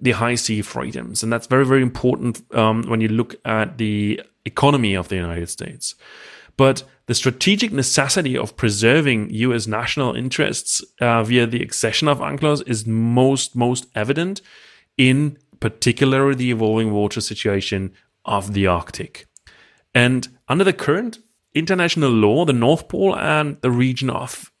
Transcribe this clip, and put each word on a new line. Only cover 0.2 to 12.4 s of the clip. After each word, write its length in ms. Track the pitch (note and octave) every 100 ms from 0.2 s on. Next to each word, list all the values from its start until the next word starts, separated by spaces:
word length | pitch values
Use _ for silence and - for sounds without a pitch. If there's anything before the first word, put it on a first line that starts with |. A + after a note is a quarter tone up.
| A#2 A#2+
sea 260 | - G#2+
freedoms. 600 | G2+ B2 B2+ B2 A#2+ A2
And 100 | A2+
that's 140 | A#2 -
very, 200 | C3 C3
very 160 | C3+
important, 600 | B2+ B2+ B2 - B2 A2 -
um, 300 | A#2+ A2 A2 A#2
when 120 | A2+
you 80 | A2
look 260 | A2 A#2 -
at 340 | A#2 A2 G#2+ -
the 420 | A2 G#2 G#2 A2 - _
economy 500 | - - C#3 C#3+ A2
of 140 | F#2+ E2+
the 80 | F#2+
United 320 | E2+ E2+ E2+
States. 460 | - E2 - - - - - - - - -
But 260 | C3+ C3 - _ -
the 80 |
strategic 580 | A#2+ C3 B2+ F#3 G#3 A3+
necessity 640 | C#3 B2+ - C3+ G3 D3 B2+
of 200 | A2 -
preserving 720 | A2+ G2+ A2+ D3+ D3 A2+ G2
U 240 | G#2+ B2+
S 120 | A#2 G#2+
national 480 | G#2+ A#2+ - B2+
interests, 680 | A#2 B2+ - - - - - - -
uh, 220 | A#2+ A#2
via 240 | A2 B2 A#2
the 160 | A#2+
accession 460 | G#2 - A2+ - D3+
of 120 | C3+
unclos 420 | D3+ C#3